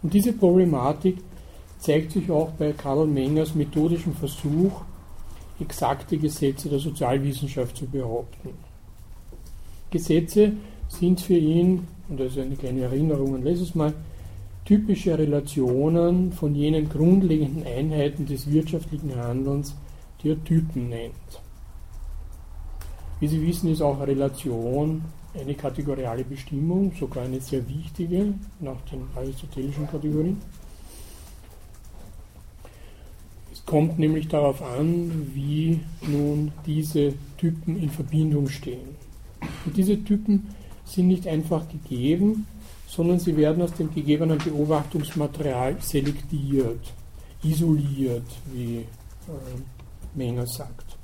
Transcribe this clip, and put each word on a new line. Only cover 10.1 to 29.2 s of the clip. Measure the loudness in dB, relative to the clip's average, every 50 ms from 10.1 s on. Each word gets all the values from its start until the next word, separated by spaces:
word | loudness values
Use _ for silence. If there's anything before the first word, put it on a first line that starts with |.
| 4 4 4 4 6 6 6 6 4 -2 -6 -12 -12 -10 -10 -8
sind | -2 2 4 4 4 4
für | 4 4 4
ihn, | 6 6 6 6 6 6 6 4 2 0 -6 -12 -14 -10 -8
und | -4 -2
das | -2 -2 -2
ist | -4
eine | -4 -4 -4
kleine | -4 -4 -2 -2 0 0
Erinnerung | 0 2 2 2 2 2 2 2 0 0
an | 0 2
letztes | 0 2 2 0 -2 0
Mal, | 2 2 2 0 -2 -8 -12 -12 -12 -12 -12 -12 -12 -12 -12 -12 -12 2
typische | 4 4 4 6 4 0 2 4 2 4
Relationen | 4 4 4 4 2 0 0 0 2 2 4 4 4 4 4 6 6 6 6 6 4 4 2 0
von | 0 0 0 2
jenen | 4 4 4 4 4 2 0
grundlegenden | 2 4 8 8 8 8 8 6 4 4 4 2 0 -4 -4
Einheiten | -4 -2 0 0 0 2 2 2 2 2 -2 -4
des | -2 -2 -4 0 4
wirtschaftlichen | 4 4 4 4 -2 -4 -4 -4 -6 -4 -4 -4 -4
Handelns, | -2 -2 -2 0 0 0 2 0 0 0 -4 -8 -10 -12 -14 -14 -16 -16 -18 -18 -4 0
die | 0
er | 0 0 2
Typen | 4 4 4 4 2 -2 -4 -4 -4
nennt. | -4 -6 -8 -8 -10 -12 -14 -14 -16 -16 -16 -16 -16 -16 -16 -16 -14 -14 -14 -12 -12 -10 -10 -8 -8 -10 -10 -12 -14 -14 -14 -14 -12 -12 -10 -10 -10 -10 -10 -10 -10 -10 -10 -10 -6 -4
Wie | -2 0
Sie | 0 2 2
wissen, | 2 0 2 2 0
ist | 2 2 2
auch | 2 2 0
Relation | 0 0 2 2 2 0 0 -2 -4 -4 -2 -2 0 0 0 2 2 2 0 -2 -4 -8 -10 -12 -14 -12 -10 -10
eine | -6 -6 -6
kategoriale | -4 -4 -4 -4 -2 -4 -4 -2 -2 -2 -4 -2 -4 -4
Bestimmung, | -6 -8 -10 -8 -6 -4 -2 0 2 2 2 2 0 0 -2
sogar | -6 -4 -4 -4 -4
eine | -4 -4 -6
sehr | -4 -2 -2 -2 -2 -2
wichtige | -6 -6 -8 -8 -6 -6 -4 0 2 2 2 2 0 -2 -6 -12 -12 -10
nach | -8 -8 -8 -8 -10
den | -10 -8 -8 -8 -8 -6
aristotelischen | -6